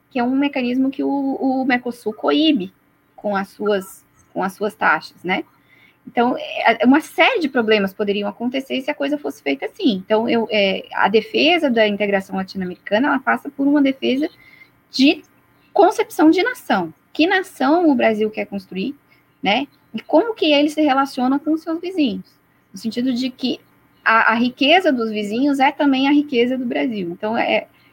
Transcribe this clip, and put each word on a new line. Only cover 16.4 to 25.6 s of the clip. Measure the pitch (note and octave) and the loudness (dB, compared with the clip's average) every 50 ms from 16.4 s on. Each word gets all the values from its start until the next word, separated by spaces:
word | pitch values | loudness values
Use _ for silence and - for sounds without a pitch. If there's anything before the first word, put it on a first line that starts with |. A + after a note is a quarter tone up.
| F#4+ | 2
nação. | B4+ B4 - - - A#3 F#3+ E3+ D#3+ - _ _ _ | -2 -4 -6 -4 -2 -2 -2 -2 -4 -10 _ _ _
Que | - - D#4 | -4 -2 0
nação | F#4 G4 F#4+ F#4 - - - C4 C4+ D#4+ F4+ F4 D4+ | 2 2 0 -2 -4 -6 -2 0 2 2 4 4 2
o | C4+ | 2
Brasil | A#3 A3+ A3+ A3 G#3 A3 G#3+ | 4 2 0 2 0 -2 -4
quer | G#3+ G#3+ G3+ | -4 -6 -10
construir, | - G3+ G3 F#3+ - F#3 F#3+ F#3+ C4+ C#4 _ _ _ _ _ _ _ _ _ | -8 -10 -12 -12 -10 -8 -6 -6 -6 -8 _ _ _ _ _ _ _ _ _
né? | - F#3+ G#3 C4 C#4+ - _ _ _ _ | -2 0 0 0 -2 -6 _ _ _ _
E | - A3 | -12 -12
como | - - - D#4+ A4+ A#4 A4 | -4 0 2 2 2 2 -2
que | - F#4 D4+ | -2 0 2
ele | D4 C#4+ D4 D#4 | 4 4 2 0
se | D4 D4+ | 0 0
relaciona | D#4 D4 C4 C4+ C#4 C4+ - B3+ B3 C4 C4+ C#4+ | 2 2 2 2 0 -2 -2 -2 0 0 0 0
com | - D4+ | 0 -2
os | D#4+ D#4+ | -2 -2
seus | - E4 D#4+ F4 | -2 -6 -6 -6
vizinhos? | - F4 F#4+ F4 C#4+ A3+ F#3 F#3+ - _ _ _ _ _ _ _ _ _ | -6 -6 -2 0 0 0 0 -4 -10 _ _ _ _ _ _ _ _ _
No | - G3 | -16 -10
sentido | - A3+ - B3 B3 C4 | -8 -6 -4 -4 -2 -2
de | A#3+ A#3+ C4 B3+ | -2 -2 -4 -6
que | B3+ - B3+ A#3+ - - _ _ _ _ _ _ _ _ - | -6 -6 -6 -6 -6 -6 _ _ _ _ _ _ _ _ 0
a, | - A3 A3+ - - | 2 2 4 4 2
a | A3+ | 2
riqueza | A#3 B3 B3 B3+ - C4+ C#4 E4 F#4+ F#4 D#4 | 2 0 -2 -2 0 2 4 4 4 4 2
dos | C4+ A#3+ A3+ A3 | 0 0 -2 -4
vizinhos | G#3+ G#3+ G#3 G3 G#3+ A#3+ C#4 D4 C#4 | -4 -4 -4 -4 -2 0 0 0 2
é | C#4 | 2